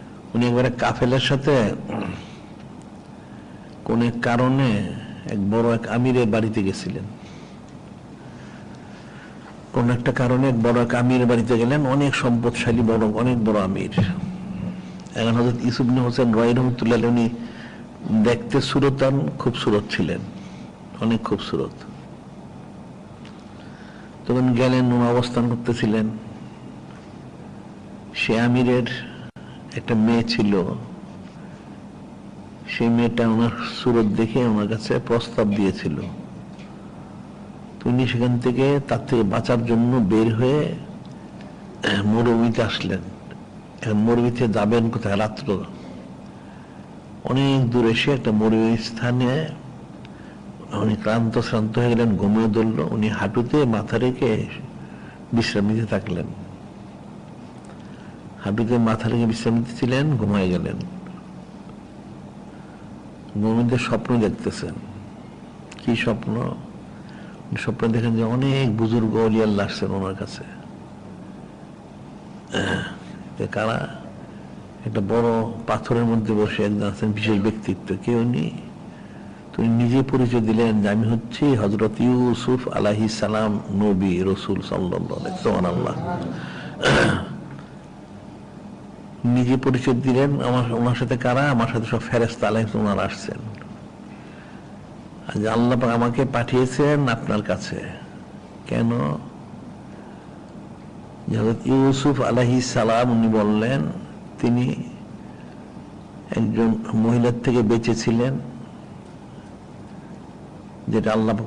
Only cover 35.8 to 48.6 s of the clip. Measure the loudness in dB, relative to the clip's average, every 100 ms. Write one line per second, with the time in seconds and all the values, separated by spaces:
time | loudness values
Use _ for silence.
35.8 | -2 -4 -6 -8 -12 -14 -14 -16 -16 -16
36.8 | -16 -16 -16 -16 -16 -16 -16 -16 -16 -6
37.8 | 0 2 2 2 2 2 2 4 4 4
38.8 | 2 -2 2 2 4 2 2 2 4 4
39.8 | 4 4 4 4 4 4 4 4 0 -4
40.8 | -10 -14 -14 -16 -16 -16 -16 -16 -16 -6
41.8 | -2 0 4 4 6 6 4 2 0 0
42.8 | -2 -4 -6 -14 -16 -16 -16 -18 -18 -8
43.8 | 0 2 4 4 4 2 2 2 4 4
44.8 | 4 0 0 0 0 -2 -4 -4 -4 -12
45.8 | -14 -14 -16 -16 -16 -18 -18 -18 -18 -18
46.8 | -18 -18 -18 -8 -2 2 4 4 4 4
47.8 | 4 4 2 2 4 4 6 6